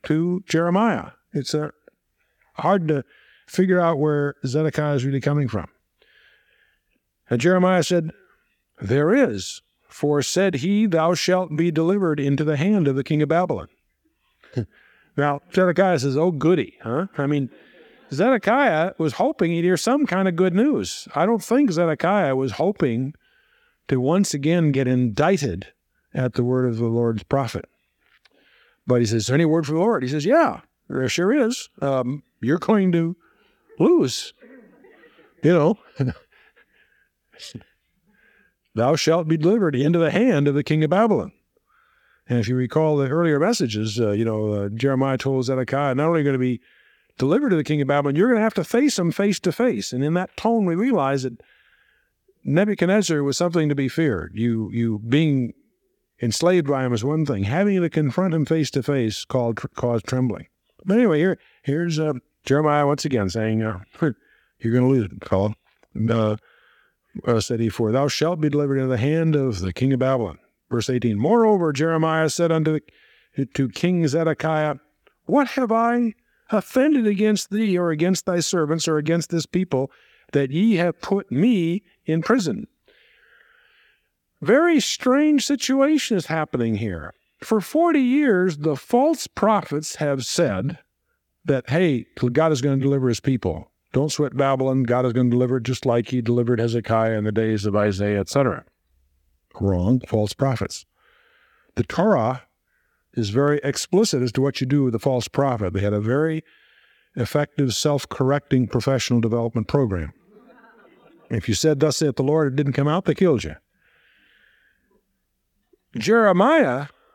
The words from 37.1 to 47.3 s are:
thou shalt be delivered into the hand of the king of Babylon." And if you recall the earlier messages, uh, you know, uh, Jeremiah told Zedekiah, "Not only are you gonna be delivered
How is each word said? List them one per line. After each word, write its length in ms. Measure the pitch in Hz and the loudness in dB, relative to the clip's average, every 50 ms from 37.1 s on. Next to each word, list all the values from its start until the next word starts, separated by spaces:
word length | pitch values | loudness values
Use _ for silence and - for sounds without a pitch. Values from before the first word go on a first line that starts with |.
| _ _ _ _ _ - - - - 113 - _ _ _ _ _ _ _ _ _ _ _ _ _ _ _ _ _ _ _ _ _ - | _ _ _ _ _ -20 -20 -18 -18 -18 -20 _ _ _ _ _ _ _ _ _ _ _ _ _ _ _ _ _ _ _ _ _ -2
thou 200 | 110 117 135 160 | 0 0 2 2
shalt 320 | 147 - 156 165 175 165 | 0 2 2 2 2 0
be 100 | 156 160 | 0 0
delivered 380 | 160 151 175 214 233 196 160 139 | 2 2 2 2 2 2 0 0
into 240 | 123 143 151 170 170 | 0 2 2 2 2
the 120 | 165 151 | 2 2
hand 360 | - 190 233 262 190 143 143 | 2 2 2 2 2 2 2
of 80 | 143 135 | 2 0
the 80 | 143 143 | 0 0
king 200 | - 160 156 156 | 0 0 0 2
of 60 | 147 | 2
Babylon." 420 | 175 196 226 233 202 123 87 - - _ _ _ _ _ _ _ _ _ _ _ _ _ _ _ _ _ _ | 2 2 2 2 2 0 -2 -6 -12 _ _ _ _ _ _ _ _ _ _ _ _ _ _ _ _ _ _
And 120 | - 123 120 | -2 -2 -2
if 80 | 107 | 0
you 80 | 107 127 | 0 0
recall 400 | 127 127 120 - 156 156 156 151 | -2 -2 0 0 0 2 2 2
the 120 | 143 139 127 | 0 0 0
earlier 300 | 143 165 175 165 147 139 | 0 0 2 2 2 2
messages, 600 | 160 208 240 - 156 117 104 107 110 110 107 120 | 2 0 0 0 -2 -2 -2 -4 -4 -4 -2 -2
uh, 120 | 117 104 | 0 0
you 120 | 101 104 113 | 0 0 0
know, 300 | 113 110 107 107 107 104 | -2 -2 -2 -2 -2 -2
uh, 160 | 101 101 101 | -2 -4 -4
Jeremiah 480 | 104 110 127 139 135 131 135 135 131 | -4 -2 -2 0 0 0 0 0 -2
told 280 | 127 - 135 135 131 127 | -2 -2 -2 -2 -2 -2
Zedekiah, 500 | 123 135 131 127 - 131 139 147 139 127 | -2 -2 -2 -2 -2 -2 -2 0 0 0
"Not 120 | 135 151 | 0 0
only 120 | 165 170 160 | 0 2 2
are 40 | 143 | 0
you 40 | |
gonna 100 | 143 135 | 0 0
be 240 | 127 127 127 123 - _ _ _ _ _ _ _ _ _ _ _ | 0 0 -2 -2 -4 _ _ _ _ _ _ _ _ _ _ _
delivered 320 | - 127 135 | -2 0 2